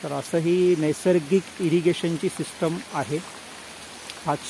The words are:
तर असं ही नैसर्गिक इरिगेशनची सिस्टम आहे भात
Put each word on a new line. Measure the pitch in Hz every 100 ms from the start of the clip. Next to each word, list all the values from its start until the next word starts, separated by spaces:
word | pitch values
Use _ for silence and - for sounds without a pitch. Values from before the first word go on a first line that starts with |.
तर | 156
असं | 139 - 170
ही | 165 180 180 175
नैसर्गिक | 151 151 185 175 143 190 - -
इरिगेशनची | 175 170 165 165 170 165 190
सिस्टम | - 156 - 165 170 -
आहे | 156 120 147 - - - - - - - - - - 160
भात | 143